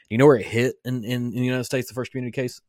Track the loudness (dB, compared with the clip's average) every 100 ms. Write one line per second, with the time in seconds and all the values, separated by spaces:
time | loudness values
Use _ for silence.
0 | -6 4 6 6 2 0 0 -2 -6 -6
1 | -4 -4 -4 -2 -2 -2 -2 -4 -4 -8
2 | -8 -8 -6 -4 -6 -8